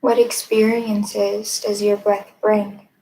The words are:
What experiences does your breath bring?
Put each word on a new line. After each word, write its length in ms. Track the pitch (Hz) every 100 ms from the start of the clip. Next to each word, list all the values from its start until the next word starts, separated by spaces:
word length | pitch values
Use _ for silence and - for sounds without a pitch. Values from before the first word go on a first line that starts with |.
What 180 | 262 233
experiences 1400 | 233 - - 220 214 233 233 214 208 - 202 202 214 -
does 220 | 226 202
your 140 | 208 202
breath 360 | 202 202 202 _
bring? 480 | 214 214 202 - - _